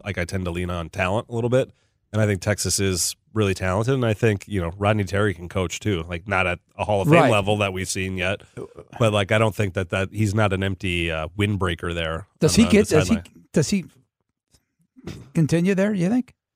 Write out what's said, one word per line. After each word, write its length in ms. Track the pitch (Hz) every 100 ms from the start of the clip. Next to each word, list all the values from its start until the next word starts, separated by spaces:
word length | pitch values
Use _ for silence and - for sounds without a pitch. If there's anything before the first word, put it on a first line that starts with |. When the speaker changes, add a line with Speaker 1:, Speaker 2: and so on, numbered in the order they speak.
Speaker 1:
like, 140 | 104 92
I 60 |
tend 200 | 87 98 90
to 40 |
lean 200 | 87 90
on 180 | 87 80
talent 380 | - 92 104 -
a 60 |
little 160 | 117 117
bit. 200 | 127 131 _ _ _ _
And 80 | 107
I 40 | 107
think 140 | 98
Texas 360 | - 101 98 -
is 380 | 98 90 - - _
really 220 | 107 101
talented. 400 | 95 92 92 113
And 120 | 139 117
I 80 |
think, 300 | 104 117 101 -
you 140 | 101
know, 100 | 85 95
Rodney 240 | 101 107
Terry 320 | 95 101 107
can 140 | 85 85
coach 320 | 98 87 -
too, 240 | 110 90 82
like, 200 | 87 95
not 180 | 95 90
at 140 | 87 - -
a 60 |
Hall 180 | 98 104
of 60 | 98
Fame 140 | 165
Speaker 2:
Right. 80 | 143
Speaker 1:
level 240 | 107 98 104
that 160 | 98
we've 160 | 92 90
seen 280 | 101 95 95
yet. 260 | 90 101 - - - - - -
But, 120 | 113
like, 200 | 104 98
I 60 | 110
don't 140 | 110
think 200 | 92 101
that, 160 | 92 92
that 200 | 95 95
he's 200 | 104 110
not 200 | 107 107
an 100 | 92
empty, 480 | 95 92 98 90 82
uh, 160 | 80 78 90
windbreaker 560 | 101 101 90 85 90
there 360 | 85 80 82 - _
Speaker 2:
Does 180 | 160 -
Speaker 1:
on 40 |
Speaker 2:
he 40 | 226
Speaker 1:
the, 40 |
Speaker 2:
get, 160 | - -
Speaker 1:
the 60 |
Speaker 2:
does 140 | 156 -
he, 60 | 104
Speaker 1:
sideline. 280 | - - _
Speaker 2:
does 180 | - 143
he 140 | 98 - - _ _ _ _ _ _ _ _ _ - - - -
continue 400 | 175 151 165 180
there, 180 | 190 202
you 160 | 208 170
think? 260 | 247 - _ _